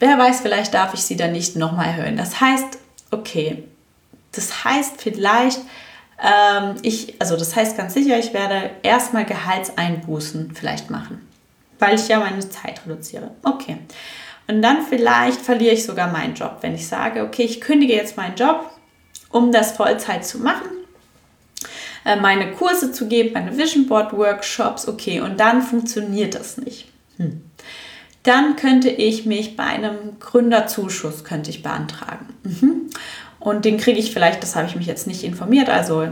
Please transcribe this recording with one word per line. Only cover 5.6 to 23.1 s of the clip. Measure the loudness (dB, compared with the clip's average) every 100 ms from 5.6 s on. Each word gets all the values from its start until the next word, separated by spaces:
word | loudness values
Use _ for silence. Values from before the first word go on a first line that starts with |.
| -6 -18 -20 -20 _ -4
ähm, | 4 6 6 4 0 -4
ich, | -4 -4 -6 -6
also | -2 -2
das | 0 0
heißt | 0 -2
ganz | -4 0
sicher, | 2 2
ich | 0
werde | -2 -2 -2 -4 -4
erstmal | 2 2 2 -2 -2
Gehaltseinbußen | -4 -2 -2 -4 -2 -2 -2 -4 -6 -6 -8 -8 -8
vielleicht | -6 -6 -8
machen, | -10 -10 -14 -18 _ _ _ _ _
weil | 4 4
ich | 4
ja | 2
meine | 2 -4 -8
Zeit | -10 -12 -12 -12
reduziere. | -12 -12 -14 -14 -4
Okay. | -2 -2 -4 -12 -14 -18 -18 -18 -18 -16 -2
Und | 2
dann | 4 4 2
vielleicht | 2 4 4 4 0
verliere | 0 2 4 4
ich | 2
sogar | -2 -2
meinen | -2 -4 -6
Job, | -8 -6
wenn | -8 -8
ich | -6
sage, | -4 -2 -2
okay, | -4 0
ich | -2 -2
kündige | 2 4 6 4
jetzt | 0 -6
meinen | -8 0
Job, | 2 2 -4 -16 _ _ _ -20 -4
um | 2 4
das | 4 2
Vollzeit | 2 0 0 -2 -6 -6
zu | -4
machen, | -2 -2 -6 -14 -16 _ _ _ _ _ _ -18 -16 -14 -16 -8 0
äh, | 2
meine | 4 4 0
Kurse | -2 0 0 -2
zu | -4
geben, | 0